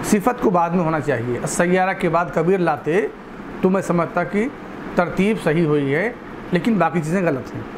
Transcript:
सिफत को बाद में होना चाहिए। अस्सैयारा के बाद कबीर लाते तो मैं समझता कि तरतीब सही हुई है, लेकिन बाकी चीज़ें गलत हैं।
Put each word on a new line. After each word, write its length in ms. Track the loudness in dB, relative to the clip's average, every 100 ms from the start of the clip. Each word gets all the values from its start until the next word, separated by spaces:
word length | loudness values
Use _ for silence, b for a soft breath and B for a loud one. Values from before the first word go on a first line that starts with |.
सिफत 360 | 2 2 2 2
को 80 | 2
बाद 220 | 2 2
में 100 | 2
होना 160 | 0 0
चाहिए। 380 | 0 -2 0 -2
अस्सैयारा 540 | -4 0 2 4 2
के 140 | 0 0
बाद 240 | 0 0
कबीर 260 | 0 2 2
लाते 400 | 2 0 0 0 0 -8 -16 -16 -14 0
तो 80 | 2
मैं 120 | 2
समझता 420 | 2 0 2 -2
कि 200 | 0 -2 -2 -6 -14 -12 -4 -2
तरतीब 400 | 0 2 2 2
सही 260 | 2 2
हुई 260 | 2 2 2
है, 240 | 0 -2 -6 -14 -14 -2
लेकिन 260 | 0 2 2
बाकी 220 | 2 0
चीज़ें 240 | 0 0 0
गलत 260 | -2 -6
हैं। 100 | -10 -12